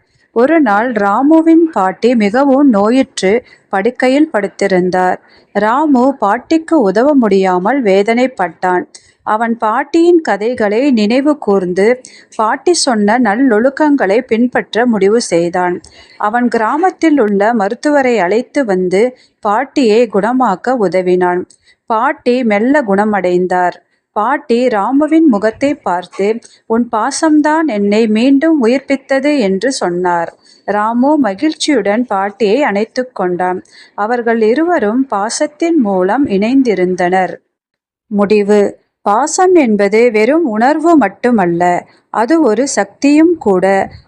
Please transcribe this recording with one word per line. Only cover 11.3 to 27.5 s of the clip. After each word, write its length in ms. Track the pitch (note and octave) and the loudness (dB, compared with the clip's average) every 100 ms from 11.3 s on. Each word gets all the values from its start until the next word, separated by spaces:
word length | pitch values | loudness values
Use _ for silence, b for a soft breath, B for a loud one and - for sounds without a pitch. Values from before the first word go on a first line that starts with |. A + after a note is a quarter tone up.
| D4 | -2
கூர்ந்து 640 | - G3 F3+ F3+ G#3 B3+ B B B - | 0 0 0 0 0 0 B B B -4
பாட்டி 380 | D#3+ C4+ - | -4 -2 0
சொன்ன 460 | E4+ C#4 A3 G3+ A#3+ | 0 0 0 2 2
நல்லொழுக்கங்களை 1000 | A3+ G#3+ C#4 G#3 B3+ C4+ D4+ C#4 F#3+ A3 | 0 2 2 2 0 0 0 2 2 -2
பின்பற்ற 640 | - A3 B3 C4 - G#3 B3 | -2 -2 0 -2 -4 -2 0
முடிவு 360 | G#3+ G3 A#3 | 2 2 0
செய்தான். 600 | A3+ E3+ F3 F3+ F3+ F3+ B B B B | 0 -2 -2 -2 -4 -6 B B B B
அவன் 300 | G#3 A#3+ A#3+ | -4 -2 -2
கிராமத்தில் 720 | A#3 A3 C#4+ F#4 F4 E4 C#4+ | -2 -2 -2 -2 0 0 2
உள்ள 340 | G#3+ G3 G#3 | 0 0 0
மருத்துவரை 680 | A#3+ G3 A#3+ D4+ C#4+ B3+ A#3 | 0 -2 -4 -2 0 0 0
அழைத்து 460 | F3 G#3+ B3 D4 A#3 | 0 -2 -2 -4 -2
வந்து 520 | F#3 F3+ F#3 B3 B3+ b b | -2 0 0 0 -4 b b
பாட்டியை 720 | G#3+ G#3+ C#4 D4+ A#3 G#3+ A#3+ | -4 -2 -2 -2 2 2 0
குணமாக்க 540 | G3 G#3 B3+ B3 F3+ A#3+ | -2 -2 0 0 -2 -4
உதவினான். 800 | B3+ F#3+ F#3 F3+ F#3 F3+ F3+ F#3 b b b - | -2 -2 -2 0 0 0 -2 -8 b b b -4
பாட்டி 580 | A3 C4 D4+ B3 B3 | -2 -2 -2 -2 0
மெல்ல 380 | A#3 G3+ A#3+ D4 | 0 0 0 0
குணமடைந்தார். 880 | A3 G3 G#3+ G#3 F3+ F3+ F3+ F3+ F3+ - _ _ _ | 0 0 0 -2 0 0 0 0 -2 -4 _ _ _
பாட்டி 560 | G#3+ A3 D4 - A#3 B3+ | -6 -4 -4 -2 -2 0
ராமுவின் 580 | G#3 G#3 C4+ D4+ D#4+ D#4+ | -2 -2 0 0 2 2
முகத்தை 480 | G3+ G#3+ A3 C#4 D4 | 2 -2 -2 -4 -4
பார்த்து, 640 | G#3 F3+ F3 - G3 A3+ b b b | -4 -6 -6 -6 -4 -4 b b b
"உன் 240 | A3+ A#3+ | -4 -2
பாசம்தான் 760 | A3 A#3+ C4+ D#4+ D4+ D4+ | -2 -4 -2 2 2 2